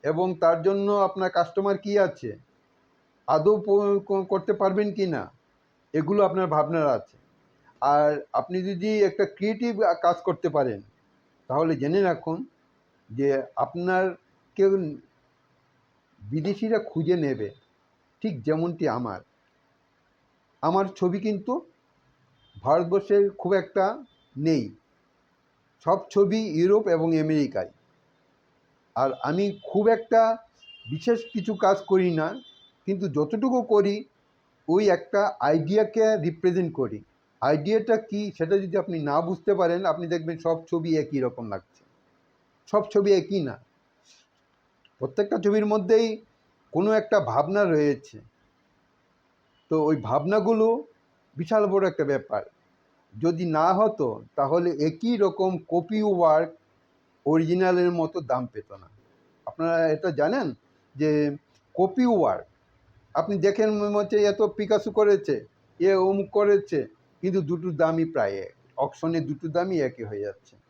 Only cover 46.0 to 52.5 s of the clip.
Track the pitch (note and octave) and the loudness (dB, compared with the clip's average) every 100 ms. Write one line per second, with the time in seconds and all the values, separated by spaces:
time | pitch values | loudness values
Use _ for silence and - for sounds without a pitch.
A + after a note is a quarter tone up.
46 | A3+ A3 _ _ _ _ _ D#3 G3+ A3 | 4 -4 _ _ _ _ _ -2 2 2
47 | G#3+ G#3 B2 A#2+ D3+ G3 G3 D#3 D3 C3+ | 2 0 2 0 0 2 2 4 2 0
48 | - A2 - _ _ _ _ _ _ _ | -8 -20 -20 _ _ _ _ _ _ _
49 | _ _ _ _ _ _ _ D#3 D3+ D3+ | _ _ _ _ _ _ _ 0 2 0
50 | A2 C3+ D#3 G#3+ G3+ A3 A3 A3+ - _ | 0 -2 0 0 2 2 2 0 -6 _
51 | _ _ _ C#3 D#3+ A3 G3+ G3 F#3+ - | _ _ _ -12 -2 0 2 2 0 0
52 | C#3+ C3+ - G#2 - | -2 -2 -2 -8 -8